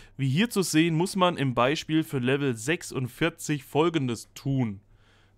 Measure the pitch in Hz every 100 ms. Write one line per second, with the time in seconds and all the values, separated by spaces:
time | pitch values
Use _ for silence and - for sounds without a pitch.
0 | - - 135 143 233 202 165 156 170 156
1 | 185 196 180 165 135 120 127 156 - 156
2 | 156 139 123 139 143 113 113 175 - 131
3 | 127 - 165 170 - 147 - 139 170 165
4 | 127 110 - - 139 135 117 101 _ -
5 | _ _ _